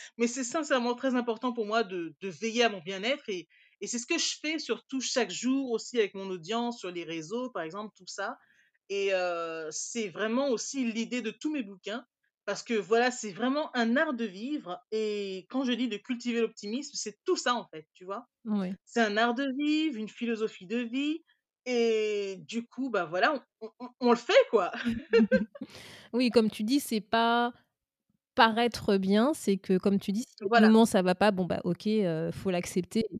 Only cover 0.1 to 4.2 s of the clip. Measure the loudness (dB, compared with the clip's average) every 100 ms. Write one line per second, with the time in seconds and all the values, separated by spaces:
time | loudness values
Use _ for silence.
0.1 | -2 -2 -2 -4 -4 0 0 0 -2 0
1.1 | 0 -2 -4 -4 -4 -2 0 0 -4 -8
2.1 | -8 -10 -6 -2 2 2 0 -8 -6 -4
3.1 | -4 -4 -8 -8 _ _ _ -8 -8 -4
4.1 | -2